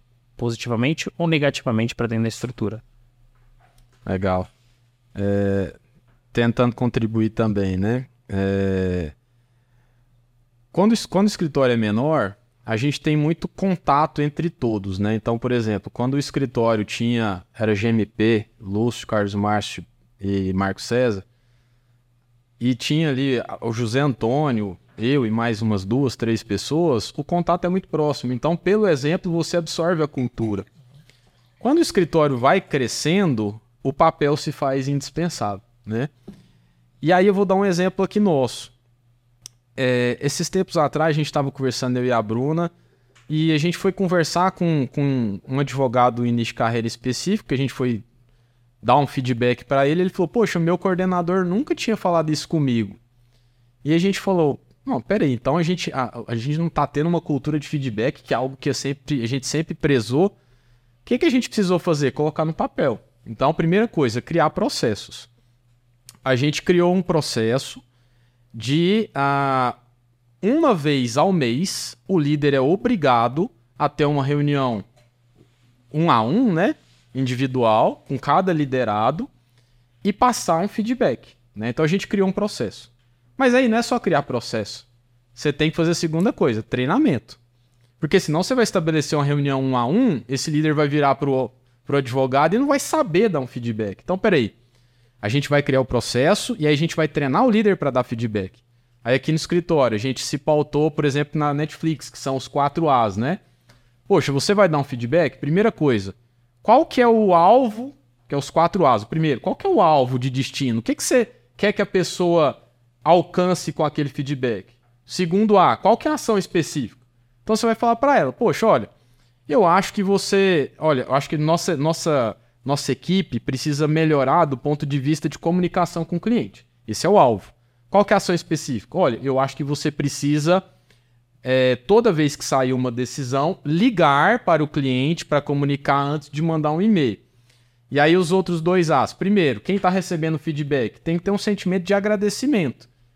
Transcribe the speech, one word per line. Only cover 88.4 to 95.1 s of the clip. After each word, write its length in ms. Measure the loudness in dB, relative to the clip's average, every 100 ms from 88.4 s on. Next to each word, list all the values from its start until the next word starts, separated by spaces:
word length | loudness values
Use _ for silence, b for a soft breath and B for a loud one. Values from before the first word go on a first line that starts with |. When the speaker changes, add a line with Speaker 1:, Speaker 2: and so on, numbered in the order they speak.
Speaker 2:
você 120 | 0
vai 100 | 0
estabelecer 540 | 0 0 0 -2 0 -2
uma 60 |
reunião 380 | 0 0 0 -2
um 140 | 0 0
a 100 | 0
um, 360 | 2 2 0 -4
esse 220 | -6 -2
líder 240 | 0 2
vai 120 | 2 0
virar 280 | 2 2
pro, 360 | 2 0 0 -2 -8 _ _
pro 120 | -4 -2
advogado 580 | 0 0 0 2 2
e 40 | 2
não 80 | 2
vai 120 | 0
saber 500 | 0 -2 0 2 2
dar 120 | 0
um 60 | -4
feedback. 540 | -6 -6 -4 -6 -6
Então, 140 | -6 -2
peraí. 360 | 2 2 0 -4 _ _ _ _ _